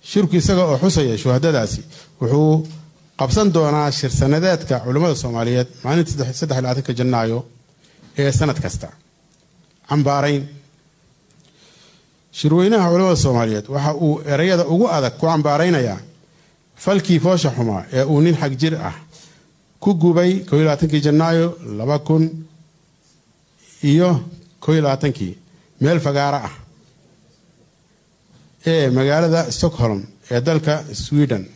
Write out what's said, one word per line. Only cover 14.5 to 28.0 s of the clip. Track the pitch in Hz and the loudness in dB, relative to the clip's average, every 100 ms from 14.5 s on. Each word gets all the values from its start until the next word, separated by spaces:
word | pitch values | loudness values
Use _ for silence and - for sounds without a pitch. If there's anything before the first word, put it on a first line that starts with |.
| 180 170 | 0 0
ugu | 170 226 | 2 2
adag | 165 127 120 | 0 -2 -2
ku | 160 | 0
cambaaraynayaa | 160 151 147 175 165 120 92 - _ _ _ _ _ _ - | 0 0 2 2 2 0 -6 -12 _ _ _ _ _ _ -8
falkii | - 196 - 170 | 0 0 2 2
foosha | 170 185 147 | 4 0 0
xumaa | 120 117 101 - | -2 -2 -4 -4
ee | 127 135 | -2 0
uu | 147 | 4
nin | 165 160 | 4 2
xag | 143 131 | -2 -2
jir | 160 160 | -2 -2
ah | 95 82 - - - _ _ _ _ _ | -8 -12 -20 -20 -20 _ _ _ _ _
ku | - | -2
gubay | 180 170 170 180 190 190 | 2 4 4 2 0 0
kow | 147 | 2
iyo | 156 | 2
labaatankii | 147 160 147 | 2 0 0
Janaayo | 147 151 160 165 170 170 113 104 | 2 2 2 2 0 -4 -12 -6
laba | 117 147 | -2 -2
kun | 151 160 160 160 - _ _ _ _ _ _ _ _ _ _ _ - - | 0 0 0 -4 -16 _ _ _ _ _ _ _ _ _ _ _ -20 -4
iyo | 147 151 180 151 - - - _ | 2 2 4 0 -4 -18 -20 _
kow | - | -2
iyo | 160 | 0
labaatankii | 147 135 147 123 92 - _ _ _ _ | 0 0 -2 -4 -8 -12 _ _ _ _
meel | 135 170 | 0 2
fagaara | 147 139 143 143 - | 0 0 0 -2 -6
ah | - - _ _ _ _ _ _ _ _ _ _ _ _ _ | -14 -20 _ _ _ _ _ _ _ _ _ _ _ _ _